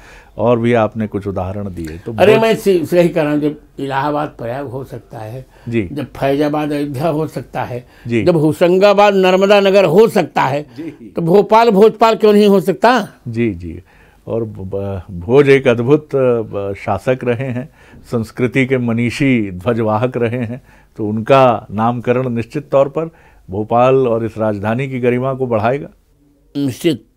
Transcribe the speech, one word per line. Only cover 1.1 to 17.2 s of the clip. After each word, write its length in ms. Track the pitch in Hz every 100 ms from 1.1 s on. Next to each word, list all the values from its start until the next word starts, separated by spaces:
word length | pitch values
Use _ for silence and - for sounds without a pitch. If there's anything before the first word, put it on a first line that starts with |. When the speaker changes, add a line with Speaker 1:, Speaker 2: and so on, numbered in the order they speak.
| 101 101
Speaker 1:
उदाहरण 460 | 95 92 101 101
दिए, 240 | 87 80 85
तो 160 | -
Speaker 2:
अरे, 180 | 110 190
Speaker 1:
बहुत 160 | 220 226
Speaker 2:
मैं 80 | 220
सी-, 300 | 196 180 143
सही 240 | 180 170
कह 120 | 165
रहा 100 | 147
हूँ, 100 | 147
जब 200 | 147 147 _ -
इलाहाबाद 480 | 139 135 147 147 151
प्रयाग 380 | - 117 135 139
हो 180 | 131
सकता 360 | 127 120 - 120
है, 260 | 107 127 127 _ 120
Speaker 1:
जी। 200 | 113 90
Speaker 2:
जब 140 | 143 127
फैजाबाद 680 | - 139 139 147 151 151
अयोध्या 360 | 147 147 123 165
हो 200 | 147 156
सकता 360 | 139 - 135
है, 240 | 107 123 - _ 117
Speaker 1:
जी। 160 | 117
Speaker 2:
जब 140 | 156 165
होशंगाबाद 760 | 151 147 175 185 202 196 208 196
नर्मदा 440 | 185 185 196 208
नगर 260 | 196 196 175
हो 220 | 180 226
सकता 340 | 208 160 -
है, 220 | 139 143
Speaker 1:
जी। 500 | 147 131 160 - 107 -
Speaker 2:
तो 60 |
भोपाल, 480 | 165 202 202 220 233
भोजपाल 460 | 190 220 220 226 220
क्यों 180 | 214
नहीं 140 | 208 208
हो 120 | 196
सकता? 480 | 185 185 220 254 196 - 127
Speaker 1:
जी, 260 | 113 117
जी। 280 | 85 87 85 - _ _ _ -
और 160 | 113
ब-, 320 | 110 104 95 98
ब-, 440 | 98 95 - 87
भोज 300 | 90 139 139
एक 180 | 135 135
अद्भुत, 420 | 117 120 151 151 135
ब-, 600 | 127 117 110 101 101 98 -
शासक 340 | 98 - 127